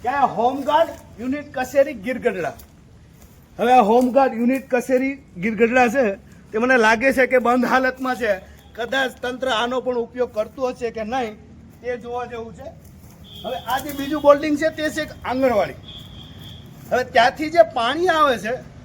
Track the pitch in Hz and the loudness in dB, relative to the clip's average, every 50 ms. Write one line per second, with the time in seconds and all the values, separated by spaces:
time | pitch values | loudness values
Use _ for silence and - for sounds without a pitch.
0 | - 233 277 285 262 220 151 190 233 247 269 277 262 277 294 320 320 - - - | -2 -2 0 2 0 0 0 0 0 0 0 -2 -2 2 4 4 2 2 -2 -16
1 | - - - 185 226 254 269 294 285 294 - 262 254 254 277 277 277 302 294 214 | -20 -20 -16 -10 -6 -6 -6 -6 -8 -10 -8 -8 -8 0 2 2 2 2 0 -8
2 | 185 240 262 240 185 233 202 185 160 139 - - - - - - _ - - - | -6 -6 -6 -2 -2 -2 -2 -2 -6 -6 -8 -10 -20 -20 -20 -20 _ -20 -20 -20
3 | - - - - - - - - - _ - - 202 240 254 254 220 196 226 247 | -20 -20 -20 -20 -20 -20 -20 -20 -20 _ -6 -2 2 6 6 6 6 6 4 4
4 | 254 247 226 269 269 254 226 220 240 240 262 269 262 - 254 247 240 - 262 254 | 4 4 2 2 2 2 0 0 0 0 0 0 -2 -2 -2 -2 0 2 0 0
5 | 269 269 277 269 - - - 175 170 226 220 190 233 226 240 254 247 240 202 277 | 0 -2 -6 -8 -16 -20 -12 -6 -4 -4 0 0 0 2 4 4 2 4 2 2
6 | 247 208 196 - - - - - - - - 220 233 254 262 254 220 220 226 220 | 0 0 -2 -4 -12 -20 -20 -20 -20 -8 -4 -2 2 4 4 4 6 4 4 4
7 | 247 269 240 254 254 247 254 254 226 247 247 254 240 - 240 262 262 254 254 262 | 2 2 2 2 2 2 2 2 2 4 2 2 2 2 2 2 2 0 -4 -4
8 | 262 254 254 254 240 214 196 185 - - - - - - - - 240 233 240 269 | -6 -6 -4 -2 -2 -2 -2 -2 -4 -18 -20 -20 -20 -20 -10 -10 -8 -4 -2 -2
9 | 262 247 247 - - 247 254 247 262 254 233 214 233 240 254 254 - 254 247 240 | -2 -4 -6 -8 -8 -8 -6 -6 -4 -2 -2 -2 -2 -2 -4 -4 -4 -2 -4 -4
10 | 233 - - 247 247 247 - 208 220 226 226 285 262 254 240 247 240 226 226 226 | -6 -6 -4 -4 -4 -4 -4 -6 -6 -6 -6 -6 -6 -6 -6 -6 -8 -8 -6 -8
11 | 214 208 247 269 240 214 214 208 - - - - - - - - 220 240 247 240 | -8 -4 -4 -4 -4 -6 -8 -14 -20 -20 -20 -20 -20 -20 -20 -12 -8 -8 -8 -8
12 | 233 240 240 247 247 220 240 226 226 226 220 - 269 311 - - - - - - | -8 -8 -8 -8 -8 -8 -10 -12 -12 -14 -16 -16 -18 -18 -18 -20 -20 -20 -20 -20
13 | - - - - - - - - - 226 254 233 - 226 254 269 269 294 269 277 | -20 -20 -20 -20 -20 -20 -18 -12 -10 -8 -8 -8 -6 -4 -4 -4 -4 -8 -8 -8
14 | 277 277 311 294 294 285 285 285 311 311 294 294 320 311 311 320 302 311 302 311 | -6 -4 -4 2 6 6 6 6 4 -2 -2 0 -2 -4 -2 -2 -6 -6 -4 -6
15 | 302 - - - - 202 247 262 269 254 233 202 175 147 127 - - - - - | -8 -10 -12 -12 -8 -6 -4 0 0 0 2 0 -2 -2 -6 -14 -18 -20 -20 -20
16 | - - - - - - - - - - - - - - - - - - - 247 | -20 -20 -20 -20 -20 -20 -20 -20 -20 -20 -20 -20 -20 -20 -20 -20 -6 -4 -2 -2
17 | 254 254 - 233 226 262 262 - 311 302 320 339 320 320 - 254 226 240 277 320 | -2 2 4 4 4 4 2 -2 -8 0 4 4 4 4 4 -2 -2 -2 -2 0
18 | 359 370 320 311 302 285 247 208 180 220 254 262 - - - - | 0 0 2 4 4 2 2 -2 -4 -8 -8 -8 -10 -18 -20 -20